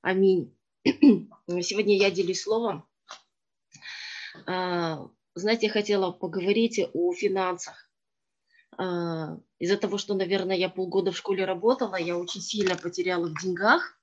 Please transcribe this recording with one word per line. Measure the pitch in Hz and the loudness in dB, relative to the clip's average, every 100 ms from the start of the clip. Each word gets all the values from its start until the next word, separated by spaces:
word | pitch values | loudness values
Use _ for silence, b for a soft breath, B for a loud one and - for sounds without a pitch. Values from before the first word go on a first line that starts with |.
Аминь. | - 185 196 185 127 _ _ | 0 4 4 4 -2 _ _
<clears throat> | _ | _
Сегодня | - - 294 196 - - - 175 175 196 202 196 | -2 6 6 6 0 -18 -6 -4 -2 0 2 4
я | 196 | 4
делюсь | 180 175 180 | 2 -2 -2
словом. | 202 220 233 156 - _ _ - _ _ _ _ _ B B B B B B B - | -2 -2 -2 -6 -12 _ _ -20 _ _ _ _ _ B B B B B B B -6
А, | 180 180 175 170 151 - _ _ | -2 0 0 -2 -4 -10 _ _
знаете, | - 202 226 214 | -4 0 2 2
я | |
хотела | 214 208 208 185 | 0 2 2 0
поговорить | 175 180 190 180 214 226 226 180 | -2 -6 -2 2 4 2 2 -2
о | 165 175 | 0 0
финансах. | 175 202 190 185 175 - - _ _ _ _ _ _ _ b b - | 0 0 0 -2 -4 -10 -18 _ _ _ _ _ _ _ b b -8
А, | 185 175 170 165 156 160 _ _ | -4 -2 -4 -6 -8 -12 _ _
из-за | 170 196 | 0 0
того, | 202 196 | 0 -4
что, | - | -2
наверное, | 196 190 190 185 190 | -2 0 0 0 0
я | 185 | 0
полгода | 185 180 190 185 | -2 0 0 0
в | 180 | -4
школе | - 190 190 | -4 -2 0
работала, | 180 214 254 220 185 | 0 2 2 -2 -2
я | 170 175 | -4 -4
очень | 175 196 | -6 -10
сильно | - 214 190 175 | -8 -2 0 0
потеряла | 175 180 180 180 170 | -4 -4 -2 -2 -4
в | 156 | -4
деньгах | 185 175 208 330 - _ | -6 0 2 2 0 _